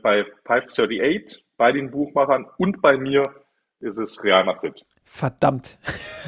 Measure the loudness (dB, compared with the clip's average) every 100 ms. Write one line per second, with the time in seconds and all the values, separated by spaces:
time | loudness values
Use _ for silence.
0 | 2 2 0 -8 -2 -2 0 -2 -2 0
1 | 0 -2 -6 -18 _ 0 2 2 -4 -6
2 | -2 0 2 0 -2 -4 -4 2 2 2
3 | 2 0 0 -6 _ _ _ _ -10 -6
4 | -8 -4 4 4 4 -2 -6 -10 _ _
5 | _ -6 -6 0 0 0 -8 -14 -12 -12
6 | -14 -16